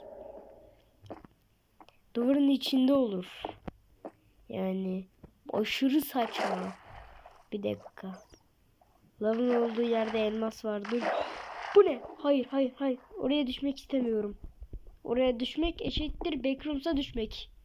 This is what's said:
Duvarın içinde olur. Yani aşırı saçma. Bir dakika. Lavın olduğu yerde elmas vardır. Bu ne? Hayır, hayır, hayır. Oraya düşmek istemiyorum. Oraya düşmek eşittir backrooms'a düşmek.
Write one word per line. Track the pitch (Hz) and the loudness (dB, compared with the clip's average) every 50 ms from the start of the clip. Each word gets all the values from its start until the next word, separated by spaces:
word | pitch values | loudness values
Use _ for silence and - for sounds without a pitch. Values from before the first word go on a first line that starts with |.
| - - - - - - - - - - - - - - - _ _ _ _ _ - - - - - - _ _ _ _ _ _ _ _ _ - - - - _ _ _ - | -16 -16 -16 -16 -16 -16 -16 -18 -18 -20 -20 -20 -20 -20 -20 _ _ _ _ _ -18 -16 -16 -16 -18 -20 _ _ _ _ _ _ _ _ _ -20 -20 -20 -20 _ _ _ -2
Duvarın | 233 240 254 277 285 285 277 | 0 4 4 6 6 6 6
içinde | 277 254 - - 277 262 254 254 285 | 4 4 2 0 2 4 6 6 6
olur. | 277 254 220 196 185 180 - - - - - - - - - - - _ _ _ _ - - - _ _ _ _ _ _ - | 6 4 2 0 -2 -4 -6 -10 -10 -10 -10 -10 -12 -12 -14 -14 -14 _ _ _ _ -18 -18 -18 _ _ _ _ _ _ -10
Yani | - - 190 190 185 190 190 185 185 190 190 - _ _ - - _ _ - - - | -6 -4 -4 -2 -2 -2 -4 -4 -4 -6 -8 -10 _ _ -20 -20 _ _ -12 -6 -4
aşırı | 202 214 - - - 262 269 262 311 | -2 -2 -2 -2 0 0 2 2 2
saçma. | 277 - - 262 226 220 - - 156 151 185 185 185 190 185 - - - - - - - - - - - - - - _ | 0 0 -2 -2 -2 -2 -2 -4 -2 -2 -2 -2 -4 -6 -8 -12 -16 -20 -20 -18 -20 -20 -20 -20 -20 -20 -20 -20 -14 _
Bir | - 208 202 | -8 -4 -4
dakika. | 208 208 190 - - - - - 190 185 190 - - - - _ _ _ _ _ _ _ _ _ _ _ _ _ _ _ - | -4 -4 -4 -8 -14 -18 -14 -12 -12 -12 -14 -16 -20 -20 -20 _ _ _ _ _ _ _ _ _ _ _ _ _ _ _ -4
Lavın | 208 214 226 226 247 247 240 | -2 0 0 2 2 2 4
olduğu | 240 233 233 220 226 | 4 2 2 0 0
yerde | 240 233 233 226 220 220 220 226 214 214 | 0 2 2 2 0 0 0 0 0 0
elmas | 214 220 220 226 220 - - | 0 0 -2 -4 -4 -6 -6
vardır. | 220 208 208 202 208 233 240 233 - - - - - - - - - - - - - - | -4 -4 -4 -4 -2 -2 -2 0 0 -2 -2 -2 -4 -8 -10 -12 -12 -12 -10 -6 4 8
Bu | 403 381 | 10 10
ne? | 359 277 233 - - - - | 10 8 4 -4 -10 -10 -2
Hayır, | - 285 285 269 240 - | 2 4 4 4 2 0
hayır, | - 277 277 247 262 | 0 0 0 0 0
hayır. | - 277 269 254 254 - - 427 403 | -2 -2 -2 -2 -2 -6 -12 -8 -4
Oraya | 277 254 285 294 285 247 | -2 0 2 2 2 0
düşmek | 254 - 277 285 269 - | -2 -4 -4 -4 -4 -4
istemiyorum. | - - - 269 247 233 226 214 208 208 208 - - - - - - - - - - - - - - | -6 -4 -2 -2 0 0 0 0 -2 -4 -6 -10 -14 -16 -16 -18 -16 -14 -14 -14 -14 -16 -18 -12 -6
Oraya | - 233 247 254 254 247 226 | -2 0 2 2 2 2 0
düşmek | 254 - - 294 320 339 330 - | -2 -4 -2 0 0 0 0 -2
eşittir | - - - - 311 294 - - - 359 311 262 233 | -6 -4 -2 -2 -2 -4 -4 -4 -4 -4 -2 -2 0
backrooms'a | 269 269 269 - 302 302 277 269 330 320 269 | -2 -2 -2 -2 -4 -4 -2 -2 0 0 0
düşmek. | 277 - - 233 220 220 - - - - - - - | -2 -2 -4 -6 -6 -6 -6 -10 -14 -14 -18 -20 -20